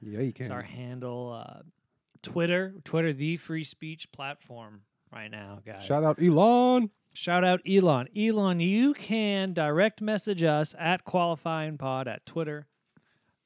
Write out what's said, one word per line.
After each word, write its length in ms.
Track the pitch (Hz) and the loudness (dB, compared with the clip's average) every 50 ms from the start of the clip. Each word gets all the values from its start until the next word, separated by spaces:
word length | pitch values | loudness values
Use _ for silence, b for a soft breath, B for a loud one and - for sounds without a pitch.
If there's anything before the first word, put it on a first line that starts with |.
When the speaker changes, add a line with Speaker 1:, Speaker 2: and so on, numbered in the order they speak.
Speaker 1:
Yeah, 180 | 113 107 104 110 | -14 -10 -6 -4
you 120 | 135 131 - - | -4 -4 -4 -6
Speaker 2:
Is 140 | 127 113 | -8 -8
our 100 | 123 123 | -8 -10
Speaker 1:
can. 100 | 117 - | -10 -12
Speaker 2:
handle. 720 | 120 120 123 123 127 127 127 123 120 123 123 120 117 113 117 - | -14 -14 -12 -12 -12 -10 -10 -10 -8 -8 -10 -10 -12 -12 -14 -14
Uh, 140 | - - - 165 _ _ _ _ _ _ _ _ _ _ | -16 -18 -20 -20 _ _ _ _ _ _ _ _ _ _
Twitter, 540 | - - - 175 170 170 175 180 190 190 196 190 - | -14 -6 -2 0 2 2 2 0 0 -4 -8 -14 -8
Twitter, 280 | - - 165 165 165 | -4 0 0 0 0
the 260 | 143 131 147 156 170 160 | 0 -2 -2 -4 -4 -4
free 260 | - - 160 160 156 | -6 -6 -6 -6 -6
speech 480 | - - - 156 160 160 160 - - | -8 -12 -14 -14 -14 -14 -14 -16 -18
platform 680 | - - 139 139 147 - _ - 123 117 113 107 104 104 107 _ _ _ _ _ | -16 -12 -12 -12 -12 -14 _ -18 -18 -18 -18 -18 -20 -20 -20 _ _ _ _ _
right 180 | - 113 107 107 | -16 -14 -14 -12
now, 300 | 107 107 101 98 101 101 - | -12 -14 -14 -14 -16 -16 -16
guys. 180 | 107 104 98 101 | -16 -16 -10 -4
Speaker 1:
Shout 200 | - 143 151 160 | 0 0 2 4
out 180 | 156 143 - | 2 2 4
Elon. 720 | 170 180 156 156 196 226 240 247 247 247 254 254 233 202 - _ _ _ - | 4 6 6 6 6 6 6 6 6 4 4 4 2 0 -4 _ _ _ -16
Speaker 2:
Shout 300 | - - 180 175 180 180 | -10 -4 0 2 4 4
out 180 | 180 180 180 - 175 | 4 4 2 2 4
Elon. 400 | 190 196 185 170 143 123 127 - - | 4 6 6 6 4 4 0 -2 -4
Elon, 440 | 208 214 226 220 214 202 190 180 170 | -2 0 2 2 2 2 2 2 2
you 340 | 170 185 196 220 254 285 285 | 2 2 4 4 4 4 2
can 600 | - - - 220 226 214 208 202 196 190 190 175 | 0 -4 -4 -2 0 0 0 0 0 -2 -2 -2
direct 460 | 165 156 147 147 165 202 220 - - | -2 0 0 2 4 2 2 0 -2
message 420 | 208 214 214 202 - 220 196 175 170 | -4 -4 -4 -2 -2 -4 -2 0 2
us 320 | 160 151 151 156 - - - | 2 2 2 0 -2 -4 -4
at 260 | 170 165 185 180 - | -2 0 0 0 -2
qualifyingpod 1000 | - - 185 175 170 165 151 - 165 160 160 156 156 156 139 135 135 131 131 135 123 | -2 0 0 2 0 0 -2 -4 -4 -4 -4 -4 -6 -8 -6 -6 -4 -4 -4 -4 -6
at 160 | 107 - - - | -8 -10 -12 -10
twitter 400 | - 165 160 151 147 147 147 - _ _ _ _ _ _ _ _ _ _ _ _ _ _ _ | -6 -6 -6 -4 -6 -10 -12 -18 _ _ _ _ _ _ _ _ _ _ _ _ _ _ _